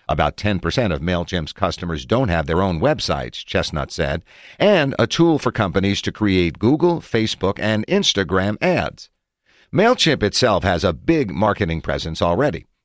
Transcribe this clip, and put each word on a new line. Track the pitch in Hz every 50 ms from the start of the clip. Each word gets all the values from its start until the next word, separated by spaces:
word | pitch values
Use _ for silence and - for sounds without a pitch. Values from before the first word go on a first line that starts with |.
| _
About | - 76 73 76 73 -
ten | - - 107 98 85
percent | 85 85 - 131 117 92 78
of | 67
MailChimp's | 78 90 90 87 85 - 92 85 76 - -
customers | - 98 87 - - 90 85 80 73 65
don't | - 110 131 135 95
have | 85 82 73
their | 78 80 90
own | 98 95 85 78
websites, | 101 135 123 - - - 78 69 62 58 - - -
Chestnut | - - 87 80 - 80 73 67 -
said, | - 87 78 69 76 85 - _ - - - - - -
and | 165 208 202 165 139 135 - -
a | 117
tool | - - - 170 170 156 135
for | - 120
companies | - - 104 90 80 95 95 101 98 - -
to | 104
create | - - 107 101 92 92 87 82 - -
Google, | 104 123 151 143 175 175 170 151
Facebook, | - - - 113 110 107 - - 92 98 - -
and | 101 107 110 107 -
Instagram | - 175 202 196 - - 101 95 71 95 92 95 104 107 -
ads. | - 185 175 117 78 - - - - _ _ _ _ _ _ _ _ _ _ _ _ - -
MailChimp | 160 214 240 254 - - 160 131 87
itself | 104 98 - - 127 113 98 85 -
has | 98 90 82 98
a | 90 78
big | - - 160 165 156 123 90
marketing | 67 85 107 104 98 - 101 80 80 78
presence | - 80 73 69 - 80 80 -
already. | - 87 87 110 143 143 82 67 - _ _ _